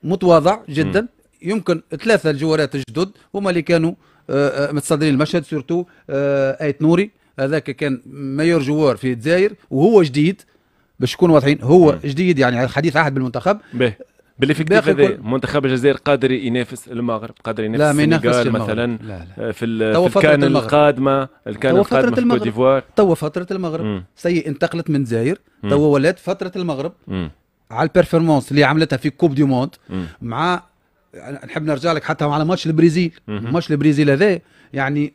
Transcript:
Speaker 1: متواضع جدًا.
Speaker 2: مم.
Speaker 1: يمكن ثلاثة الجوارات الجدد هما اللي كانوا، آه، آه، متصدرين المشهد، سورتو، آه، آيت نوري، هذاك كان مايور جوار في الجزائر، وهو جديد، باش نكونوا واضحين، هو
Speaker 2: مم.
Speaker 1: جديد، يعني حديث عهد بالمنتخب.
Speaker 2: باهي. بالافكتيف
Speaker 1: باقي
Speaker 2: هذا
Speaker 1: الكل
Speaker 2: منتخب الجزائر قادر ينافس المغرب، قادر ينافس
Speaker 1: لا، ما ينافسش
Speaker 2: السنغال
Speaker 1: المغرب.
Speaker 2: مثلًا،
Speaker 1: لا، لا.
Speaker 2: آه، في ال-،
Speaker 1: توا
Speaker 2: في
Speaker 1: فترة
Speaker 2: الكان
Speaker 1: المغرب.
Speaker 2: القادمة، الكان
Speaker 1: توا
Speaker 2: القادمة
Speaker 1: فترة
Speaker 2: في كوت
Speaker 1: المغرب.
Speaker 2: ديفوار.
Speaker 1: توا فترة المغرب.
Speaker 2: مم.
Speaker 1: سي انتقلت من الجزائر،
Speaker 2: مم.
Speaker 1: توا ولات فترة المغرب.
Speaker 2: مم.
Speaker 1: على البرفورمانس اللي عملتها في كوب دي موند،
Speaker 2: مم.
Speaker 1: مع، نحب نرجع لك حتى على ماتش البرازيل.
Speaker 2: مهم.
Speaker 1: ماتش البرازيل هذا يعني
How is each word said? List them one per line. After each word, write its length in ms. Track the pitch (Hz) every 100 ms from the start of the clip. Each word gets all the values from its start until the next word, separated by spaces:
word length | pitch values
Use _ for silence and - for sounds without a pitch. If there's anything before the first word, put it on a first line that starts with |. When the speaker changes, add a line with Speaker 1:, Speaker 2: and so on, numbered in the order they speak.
Speaker 1:
متواضع 560 | - 185 185 165 151 214 -
جدًا. 320 | 147 104 92
Speaker 2:
مم. 80 | 233 _ _ _
Speaker 1:
يمكن 400 | 165 214 175 165 _ 156
ثلاثة 260 | 220 214 160
الجوارات 440 | 143 160 156 147
الجدد 360 | 143 127 113 190 - _
هما 160 | 196 196
اللي 120 | 175
كانوا، 300 | 147 170 160 180 _ _ -
آه، 380 | 135 143 135 143
آه، 40 |
متصدرين 420 | 147 - 156 151
المشهد، 300 | 135 151 180
سورتو، 400 | 143 156 - 170 175 _ -
آه، 540 | 139 139 139 135 135
آيت 180 | 156 139
نوري، 280 | 156 170 208 _ _ -
هذاك 300 | 139 151 -
كان 320 | 127 147 127 -
مايور 560 | 139 139 135 160 165
جوار 340 | 135 151 151 113
في 160 | 131
الجزائر، 400 | 123 120 175 202 202 _
وهو 320 | 131 175 220
جديد، 400 | 160 131 156 196 _ _ _ _ _ _
باش 140 | 127
نكونوا 200 | - 175
واضحين، 240 | 156 135 147
هو 300 | 117 170 160
Speaker 2:
مم. 60 | -
Speaker 1:
جديد، 340 | 147 135 185 156
يعني 300 | 127 120 127
حديث 280 | 139 160 139
عهد 180 | 156
بالمنتخب. 440 | 135 127 123 175 208 -
Speaker 2:
باهي. 220 | 120 123 101 - _ _ _
بالافكتيف 280 | - 143 156
Speaker 1:
باقي 220 | 208 180
Speaker 2:
هذا 120 | 143
Speaker 1:
الكل 200 | 135 107
Speaker 2:
منتخب 440 | 113 131 123 147 135
الجزائر 300 | 127 135 135
قادر 340 | - 139 131
ينافس 580 | 127 120 123 120 123 -
المغرب، 460 | 120 120 110 113 -
قادر 200 | - 110
ينافس 160 | 107 117
Speaker 1:
لا، 120 | 151
ما 100 | 147
ينافسش 240 | 151 165 120
Speaker 2:
السنغال 200 | 123 123
Speaker 1:
المغرب. 220 | 117 110
Speaker 2:
مثلًا، 280 | 110 120 113
Speaker 1:
لا، 240 | 110 95 87 98
لا. 100 | 113
Speaker 2:
آه، 20 |
في 140 | 107
ال-، 300 | 117 113 110
Speaker 1:
توا 140 | 135 180
Speaker 2:
في 60 |
Speaker 1:
فترة 60 | 196
Speaker 2:
الكان 240 | 156 147
Speaker 1:
المغرب. 200 | 139 147
Speaker 2:
القادمة، 640 | 113 147 147 127 135 135 131 _ -
الكان 260 | 104 131
Speaker 1:
توا 80 | 175
Speaker 2:
القادمة 40 |
Speaker 1:
فترة 160 | 202 180
Speaker 2:
في 100 | 240
كوت 80 | 247
Speaker 1:
المغرب. 240 | 240 175
Speaker 2:
ديفوار. 420 | 110 107 127 135 - -
Speaker 1:
توا 180 | 196
فترة 320 | 165 156 175 175
المغرب. 340 | 190 180 156
Speaker 2:
مم. 200 | 107 101 90 _
Speaker 1:
سي 300 | 175 175 156
انتقلت 440 | 139 170 170 165
من 60 | 147
الجزائر، 420 | 127 113 123 190 _ _
Speaker 2:
مم. 80 | 104
Speaker 1:
توا 240 | 143 151
ولات 240 | 143 143 185
فترة 340 | - 190 185 190
المغرب. 360 | 180 135 147 - -
Speaker 2:
مم. 240 | 95 82 - _ _ _
Speaker 1:
على 180 | 110 156
البرفورمانس 640 | 180 170 165 165 147 -
اللي 140 | 139
عملتها 320 | 139 156 160 135
في 140 | 151
كوب 240 | - 170
دي 100 | 135
موند، 260 | 143 127 139 - _
Speaker 2:
مم. 160 | 92 87 80
Speaker 1:
مع، 400 | 117 117 165 180 - _ _ _ _ - 117 139
نحب 220 | - 160 151
نرجع 260 | 147 165
لك 120 | 160
حتى 200 | - 156
على 200 | 147 147
ماتش 220 | 156 180 165
البرازيل. 460 | 156 165 156 175 - -
Speaker 2:
مهم. 240 | 104 117
Speaker 1:
ماتش 180 | 160 -
البرازيل 400 | 151 147 143 147
هذا 280 | 139 208 175 _ _ _
يعني 400 | 135 135 147 147